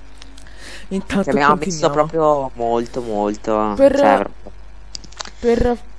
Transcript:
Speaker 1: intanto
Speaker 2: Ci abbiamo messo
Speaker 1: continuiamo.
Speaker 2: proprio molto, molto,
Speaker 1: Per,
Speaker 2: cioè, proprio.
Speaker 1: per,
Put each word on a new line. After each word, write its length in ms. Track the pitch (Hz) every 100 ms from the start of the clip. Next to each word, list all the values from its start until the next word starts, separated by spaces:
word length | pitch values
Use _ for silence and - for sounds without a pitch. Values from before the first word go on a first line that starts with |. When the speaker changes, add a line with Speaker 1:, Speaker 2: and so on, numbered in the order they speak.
| - - - - - - - - -
Speaker 1:
intanto 340 | 190 196 285
Speaker 2:
Ci 60 | 285
abbiamo 260 | 277 143 147
messo 340 | 156 165 160
Speaker 1:
continuiamo. 40 |
Speaker 2:
proprio 580 | 151 156 160 156 147 131
molto, 480 | 120 117 117 120 -
molto, 720 | 120 104 104 104 - 110 107 104
Speaker 1:
Per, 220 | 277 -
Speaker 2:
cioè, 180 | - 98
proprio. 340 | - - - - - - - - - - - -
Speaker 1:
per, 380 | 240 233 240 240 -